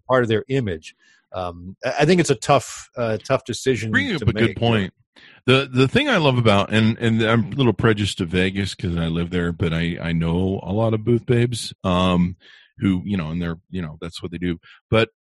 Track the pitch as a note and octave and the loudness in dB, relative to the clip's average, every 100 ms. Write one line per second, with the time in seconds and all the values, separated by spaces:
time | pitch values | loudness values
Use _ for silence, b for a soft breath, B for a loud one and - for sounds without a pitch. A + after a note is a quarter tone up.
0 | - B2+ A2+ G#2+ - C3+ G#2+ E2 - _ | 0 0 2 0 0 -4 -2 -6 -12 _
1 | b b b F#2 F2+ F2 F2+ - B2+ C3 | b b b -10 -10 -10 -16 -8 -6 0
2 | D3+ F3+ D3+ A#2+ - C#3 - - - B2+ | 2 2 2 0 2 2 2 -16 -14 -6
3 | A2+ A2 - C3 - A2+ C3 A#2 A2 D3 | -4 -4 -2 -4 -2 -4 -2 -2 0 -2
4 | C4+ E3 G2+ G#2 A2+ A2 A#2 A2 F#2+ _ | -2 0 0 2 0 2 0 2 -2 _
5 | _ B B B - C3+ C#3 B2+ C3+ A#3+ | _ B B B 2 2 2 2 2 2
6 | D4 G#3 D3 B2 A2 G2+ - G#2+ A2 A2+ | 2 2 2 4 4 4 2 2 2 2
7 | A#2 A2+ A2 A2+ G2 C#3 B2 G2+ A2+ G#2 | 0 2 2 2 0 0 0 4 2 2
8 | G2+ - F2 F2+ F#2+ G2 G2 - F2+ E2+ | -2 -4 -2 0 0 0 -6 -4 -4 -2
9 | E2 E2 E2+ F2+ E2+ E2 E2+ E2 E2+ F2 | -2 -2 -2 -2 -2 -2 -2 0 -2 -4
10 | E2 E2 E2 E2+ F#2+ G2 F2 G#2 A2+ A2 | -4 -2 0 0 -2 -4 -4 0 0 0
11 | A2 A#2 - A#2+ A#2+ A#2 - - F#2+ F2+ | 0 0 2 2 2 -2 -10 -6 0 2
12 | F#2 F2 F2 - b b b - G2+ F#2 | 2 2 0 -2 b b b -4 -2 -2
13 | G2 G2 D#2 E2+ E2+ E2 - F#2 D#2 D#2+ | -2 -4 -4 -4 -6 -8 -10 -10 -10 -10
14 | E2+ - F2 E2+ F2+ E2 b b - A2+ | -14 -12 -12 -6 -6 -6 b b 0 2
15 | A2+ _ | 2 _